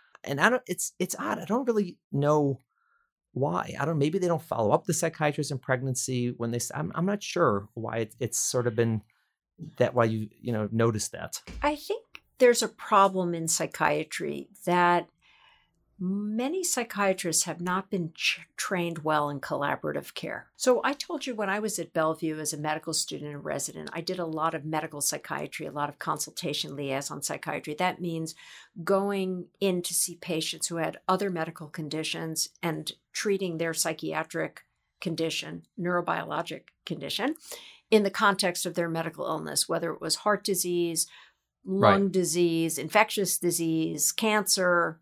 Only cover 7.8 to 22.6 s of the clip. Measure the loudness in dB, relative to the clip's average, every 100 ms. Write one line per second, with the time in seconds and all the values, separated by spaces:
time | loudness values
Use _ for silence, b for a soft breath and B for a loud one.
7.8 | -4 -2 -4 -4 -4 -2 0 2 2 4
8.8 | 4 2 -2 _ _ _ _ -18 -8 0
9.8 | 2 4 4 2 -4 -8 -4 -2 0 2
10.8 | 2 2 -4 -8 -10 -10 -12 -4 -2 -2
11.8 | -4 -8 -8 -20 _ 6 6 6 2 -4
12.8 | 4 6 6 6 0 0 0 0 0 0
13.8 | 2 2 -2 -6 -6 -6 -8 -8 0 4
14.8 | 6 4 2 _ b b b b b _
15.8 | _ -6 -2 -2 -2 -2 -2 -2 -2 -2
16.8 | -2 0 2 2 0 0 0 -2 -2 -2
17.8 | -2 -4 -4 -2 -2 -2 -6 -8 -2 0
18.8 | -2 -2 2 2 2 -2 -4 -2 0 -2
19.8 | -2 -4 -6 -8 -8 -8 -12 -4 2 4
20.8 | 2 -2 -6 -8 -6 -4 -2 -2 -2 -4
21.8 | -4 0 2 2 -2 -2 -4 -4